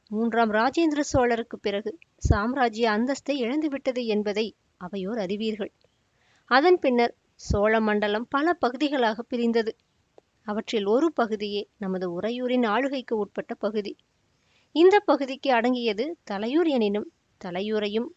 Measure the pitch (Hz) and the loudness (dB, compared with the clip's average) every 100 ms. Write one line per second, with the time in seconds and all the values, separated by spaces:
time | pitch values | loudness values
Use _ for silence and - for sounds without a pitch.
0 | - 214 233 220 226 214 247 339 330 294 | -8 -2 0 2 2 2 2 2 2 0
1 | 285 269 240 233 233 208 208 202 226 330 | 0 2 2 0 -4 -8 -4 -4 -4 -10
2 | _ _ - 214 226 269 240 214 226 208 | _ _ 0 2 0 0 0 0 0 0
3 | 254 269 - 277 226 302 302 269 269 247 | 0 -4 -4 -4 -2 -2 -4 -4 -4 -4
4 | 226 208 208 202 220 - _ - 180 202 | -2 -2 -2 -2 -4 -8 _ -18 -12 -8
5 | 185 233 180 208 220 214 202 - _ _ | -6 -6 -6 -4 -4 -4 -8 -12 _ _
6 | _ _ _ _ - 247 349 359 277 240 | _ _ _ _ 0 4 6 4 4 2
7 | 240 - _ - - 208 214 226 214 208 | 2 -2 _ -12 -4 2 2 2 2 0
8 | 208 214 240 277 320 339 247 247 285 277 | 0 -2 -2 0 0 0 -2 0 -2 2
9 | 226 226 - 240 233 226 220 - _ _ | 0 0 -4 -2 0 0 -2 -6 _ _
10 | _ _ _ _ 214 214 - 226 202 233 | _ _ _ _ -8 -6 -4 -2 2 2
11 | 320 - 220 214 208 202 - - 190 185 | 2 0 -2 -2 -4 -6 -8 -8 -6 -4
12 | 185 170 214 247 247 254 226 220 269 269 | -4 -4 -4 -4 0 0 2 2 0 -4
13 | - 220 202 - - 233 208 214 202 - | -4 -4 -4 -6 -10 -6 -4 -4 -6 -10
14 | _ _ _ _ _ _ _ 302 370 403 | _ _ _ _ _ _ _ 4 6 6
15 | 403 285 262 269 277 233 240 247 233 202 | 4 0 0 -4 2 2 2 0 -2 -2
16 | 294 339 - 196 226 302 330 262 208 208 | -4 -8 -8 -6 -2 0 2 2 2 0
17 | 320 - _ _ 185 175 214 214 208 214 | -6 -14 _ _ -10 -6 -4 -2 -2 -4
18 | 240 | -6